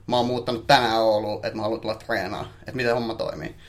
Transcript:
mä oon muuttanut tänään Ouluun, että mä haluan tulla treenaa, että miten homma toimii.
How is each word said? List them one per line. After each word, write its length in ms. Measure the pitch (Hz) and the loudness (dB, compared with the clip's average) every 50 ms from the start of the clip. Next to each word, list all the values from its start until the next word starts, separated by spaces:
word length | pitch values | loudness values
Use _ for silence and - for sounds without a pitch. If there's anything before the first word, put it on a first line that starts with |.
| - | -4
mä 100 | - 123 | 0 2
oon 100 | 123 120 | 2 2
muuttanut 400 | 123 123 123 - - 120 113 110 | 2 0 -2 -2 -2 -4 -4 4
tänään 300 | - 143 131 120 113 110 113 | 4 6 6 6 4 4 4
Ouluun, 460 | 113 110 107 104 107 104 104 98 104 | 4 6 4 4 2 -2 -4 -4 -4
että 100 | 107 107 | -6 -4
mä 60 | 110 | -2
haluan 180 | 107 107 117 117 | -2 -2 -2 -2
tulla 140 | - 107 107 | -4 -6 -6
treenaa, 540 | - - - 113 101 92 95 101 - - - - - | -6 -4 -4 -2 -2 -2 -4 -6 -8 -8 -12 -14 -16
että 120 | - - - | -16 -10 -6
miten 180 | 127 123 117 117 | -2 0 2 2
homma 200 | 123 120 110 113 | 0 0 -4 -4
toimii. 400 | - - - - 76 - - - - - | -4 -6 -6 -6 -8 -10 -12 -12 -14 -20